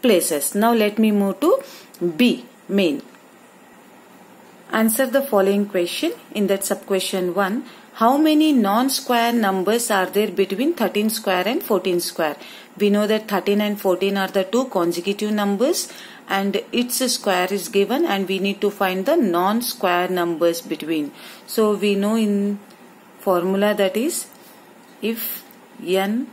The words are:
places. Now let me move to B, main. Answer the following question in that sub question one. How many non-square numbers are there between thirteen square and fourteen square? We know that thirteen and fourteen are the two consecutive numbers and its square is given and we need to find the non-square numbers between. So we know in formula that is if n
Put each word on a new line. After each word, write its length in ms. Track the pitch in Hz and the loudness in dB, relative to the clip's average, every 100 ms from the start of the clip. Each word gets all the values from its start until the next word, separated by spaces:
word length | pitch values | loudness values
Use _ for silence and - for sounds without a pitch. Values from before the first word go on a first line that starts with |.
places. 520 | 254 190 - 151 - | 6 4 4 -2 -2
Now 200 | 202 226 | 0 2
let 260 | 233 208 208 | 4 2 2
me 120 | 220 | 2
move 280 | 208 196 190 | 4 0 0
to 240 | 311 523 - - - - 175 156 | 2 2 -2 -18 -20 -6 -6 2
B, 300 | 247 - - - - | 2 2 -6 -20 -4
main. 340 | 196 185 139 - - - - - - - - - - - - - - - - - | 0 0 0 -8 -20 -20 -20 -20 -20 -20 -20 -20 -20 -20 -20 -20 -20 -20 -20 -6
Answer 360 | 214 226 220 262 | 0 0 2 0
the 140 | 254 | 0
following 440 | 269 208 190 202 202 | 2 2 4 2 0
question 460 | 185 175 - 320 480 - 214 | 0 -2 -2 -4 -6 -10 -4
in 120 | 196 | 0
that 180 | 196 - | 0 -2
sub 200 | 202 - | -6 -2
question 480 | 190 185 190 180 | -2 -2 -4 -2
one. 320 | 175 196 226 - - - | -2 -2 -2 -8 -18 -20
How 240 | - 226 269 | 0 2 4
many 340 | 311 302 311 | 4 4 4
non-square 800 | 277 196 208 269 - - 240 233 | 4 4 2 0 -2 -2 0 2
numbers 560 | 233 208 190 185 233 233 | 2 2 0 0 0 2
are 160 | 208 185 | 0 2
there 240 | 196 208 | 0 -2
between 440 | 180 190 196 277 | 0 -2 0 -2
thirteen 360 | 339 202 208 214 | 0 0 0 -2
square 380 | 220 - - 185 | -2 0 0 0
and 160 | 277 | -4
fourteen 360 | - 196 185 175 | 0 -2 0 -2
square? 360 | 175 - 160 143 - - - - | -2 -2 -4 -4 -14 -20 -20 -2
We 140 | 208 | 2
know 160 | 202 208 | 2 2
that 200 | 220 220 | 0 0
thirteen 340 | 202 190 202 | -4 0 0
and 200 | 208 208 | 0 -2
fourteen 360 | 196 180 196 196 | 0 0 0 0
are 100 | 190 | -2
the 160 | 196 | -2
two 220 | 190 233 262 | 0 0 0
consecutive 680 | 190 170 175 175 202 208 | 0 0 -2 -4 -4 -2
numbers 600 | 214 202 196 254 370 - - - - - | -2 0 0 0 0 -4 -12 -20 -20 -4
and 340 | 190 196 190 - | -2 0 -2 -2
its 260 | 233 247 - 254 | -4 -2 -2 -2
square 360 | - - 180 180 | -2 0 0 0
is 200 | 196 - | -2 -2
given 360 | 196 196 254 339 | 0 0 0 0
and 220 | 196 196 | 0 -2
we 100 | 190 | -2
need 240 | 196 196 | -2 -2
to 80 | 208 | -2
find 360 | 202 196 185 190 | 0 -2 0 0
the 80 | 330 | 2
non-square 920 | 226 170 185 220 240 - 190 175 180 | 2 2 0 0 -4 -4 0 0 0
numbers 520 | 180 170 160 170 165 | -2 -2 0 0 0
between. 500 | - 160 156 160 143 - - - - | -6 -8 -4 -4 -4 -8 -20 -20 -8
So 260 | - 214 | 0 0
we 220 | 208 208 196 | 2 0 0
know 200 | 202 226 | 0 2
in 440 | 214 202 202 202 - - - - - - | 2 2 0 -4 -10 -20 -20 -20 -20 -8
formula 540 | - 180 175 196 208 | 0 0 2 2 2
that 240 | 208 196 190 | 2 0 0
is 300 | 277 - - - - - - - - - | -2 -4 -10 -16 -20 -20 -20 -20 -20 -8
if 420 | 214 226 - - - - - - | -6 -6 -8 -10 -14 -20 -20 -14
n 440 | - 185 196 226 294 | -2 -2 0 -2 -6